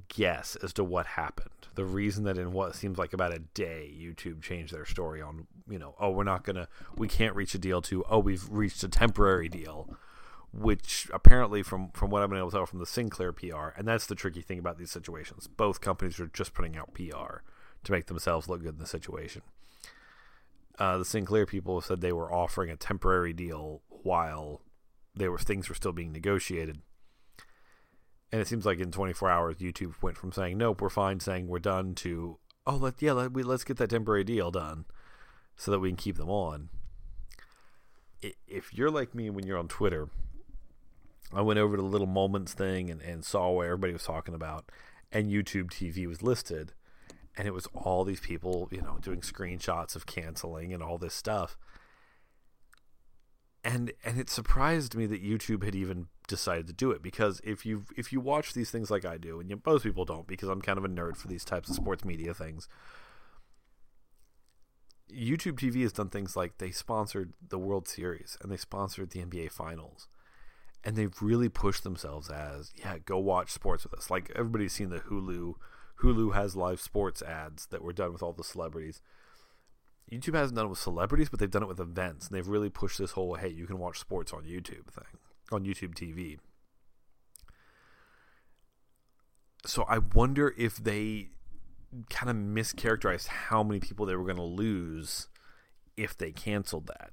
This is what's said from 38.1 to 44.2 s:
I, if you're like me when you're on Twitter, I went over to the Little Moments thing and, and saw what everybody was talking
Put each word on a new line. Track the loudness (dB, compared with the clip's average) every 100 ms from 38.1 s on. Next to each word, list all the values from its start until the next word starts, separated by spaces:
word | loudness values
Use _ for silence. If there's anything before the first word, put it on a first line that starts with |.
| -12
I, | -12 -12 -12
if | -10 -8
you're | 0 2
like | 2 -2
me | -4 -6
when | -4 -4
you're | -4
on | -4
Twitter, | 0 2 2 -2 -2 -4 -4 -12 -12 -12 -16 -20 -20 -20 -20 -6
I | 0
went | 4 6
over | 4 4
to |
the | 0
Little | 0 2
Moments | 2 2 0 -4
thing | -4 -2 -2 -4
and, | -8
and | -10 -10
saw | -4 0 2
what | 2 2
everybody | 0 -2
was | -4
talking | -6 -6